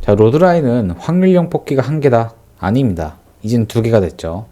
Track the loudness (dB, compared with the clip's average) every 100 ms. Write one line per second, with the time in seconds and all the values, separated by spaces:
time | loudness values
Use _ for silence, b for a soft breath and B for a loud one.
0 | 0 4 4 4 2 2 0 0 -2 -6
1 | -4 0 2 2 0 -6 -4 -4 -2 0
2 | 2 2 0 -8 _ _ -2 0 0 -2
3 | -6 -10 _ _ -4 -2 0 -2 2 2
4 | 0 -6 -10 -10 -12